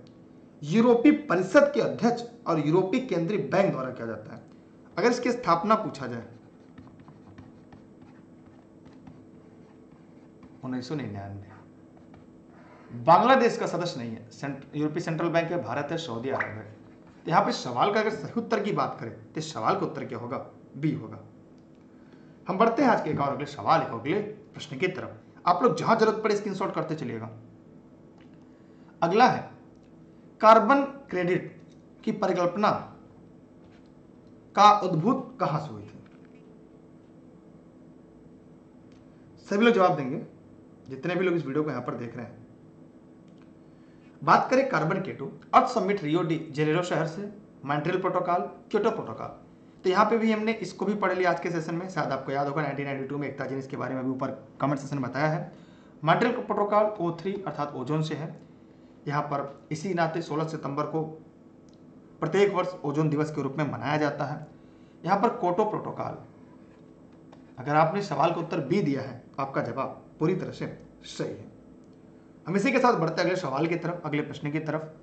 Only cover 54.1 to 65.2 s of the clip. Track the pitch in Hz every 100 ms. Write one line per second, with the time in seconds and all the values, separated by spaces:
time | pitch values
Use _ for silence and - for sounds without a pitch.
54.1 | 131 131 - - - 139 139 - 143 123
55.1 | 131 156 160 - - - - - - 151
56.1 | 180 233 - - 208 202 208 214 190 170
57.1 | 160 196 208 143 123 143 127 123 156 156
58.1 | 143 160 - - - - - - - 147
59.1 | 143 147 143 135 - - 156 196 175 160
60.1 | 170 160 147 156 156 139 139 147 160 151
61.1 | - - - - - - - - - -
62.1 | - 156 190 202 180 175 - 147 143 156
63.1 | 147 151 147 135 156 139 117 127 151 147
64.1 | 147 139 - - - - - - - 160
65.1 | 196